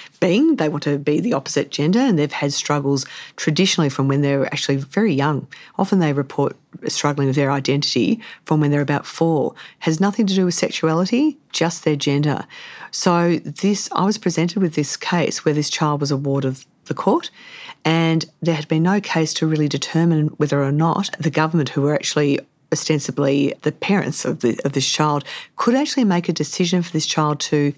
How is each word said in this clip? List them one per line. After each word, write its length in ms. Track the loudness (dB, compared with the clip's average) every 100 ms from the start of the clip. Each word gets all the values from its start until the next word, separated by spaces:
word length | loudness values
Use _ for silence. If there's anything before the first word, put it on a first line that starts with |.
| -14 -2
being. 340 | 2 4 4 2
They 140 | 0
want 140 | -2
to 140 | -2 -2
be 220 | 0 0
the 140 | 0
opposite 360 | -2 -2 -4 -2
gender, 300 | 0 2 4
and 180 | 4 2
they've 140 | 0
had 220 | -2 -4
struggles 520 | -2 -2 0 0 -2 -4 -12 -16 -6
traditionally 540 | -2 2 2 2 0
from 180 | 2 0
when 140 | 2
they're 240 | 2 2 0
actually 320 | -2 -2 -2
very 360 | -2 0 2
young. 340 | 2 2 0 -6 -16 -10 -4
Often 220 | 2 2
they 140 | 2
report 420 | 0 -2 -2 -2 -4 _ -10 -6
struggling 400 | -2 0 0 0
with 80 | 2
their 160 | 0
identity 680 | 0 0 0 0 0 0 0 -4 -10 -2
from 160 | 2
when 100 | 2
they're 80 | 2
about 260 | 0 -2 -4
four. 480 | -2 0 2 0 -6 -20 -6
Has 200 | -2 0
nothing 280 | 0 2 0
to 60 |
do 120 | 2 0
with 80 |
sexuality, 840 | 0 -2 0 0 0 0 2 0 -2 _
just 320 | -2 -2 0
their 140 | -2 0
gender. 480 | 0 2 0 -2 -6 -16 -20 -18 -8
So 480 | -2 2 2 2 0
this, 500 | -4 -4 0 0 -2
I 140 | 0 0
was 120 | 0
presented 440 | -2 0 0 0
with 140 | 0 0
this 200 | -4 -4
case 480 | -2 0 0 0
where 100 | 0
this 160 | 0 -2
child 300 | 0 0 0
was 120 | -2
a 60 | -2
ward 280 | -2 -2 -2
of 200 | -4 -12 _ -10
the 80 |
court, 360 | -4 0 0 -2 -16 -20 -20 -20 -6
and 420 | 0 2 4 2 -2 -4
there 140 | -2 -2
had 140 | 0
been 140 | 2
no 180 | 2 0
case 320 | 0 0 0
to 120 | 0 0
really 220 | 0 0
determine 600 | -2 -2 2 4 4 2 0
whether 260 | 0 0
or 80 | 0
not 380 | 2 2 0 -2 -4
the 100 | -2
government, 400 | 0 0 0 0
who 120 | 0
were 120 | 0
actually 460 | 0 -2 0 2 0 -4 _ -6
ostensibly 800 | -4 0 -2 -2 0 2 2 0 0
the 80 | -4
parents 540 | -2 0 0 0 -4 -4
of 160 | -2
the, 180 | -2 0
of 100 | -2
this 140 | -2 0
child, 360 | 0 0 0 -4 -14 -12 -2
could 180 | 2
actually 300 | 2 2 2
make 260 | 2 2 0
a 40 |
decision 500 | -2 -2 -2 0 0
for 80 | 0
this 160 | -2 -2
child 320 | 0 0 0
to 320 | 0 0 0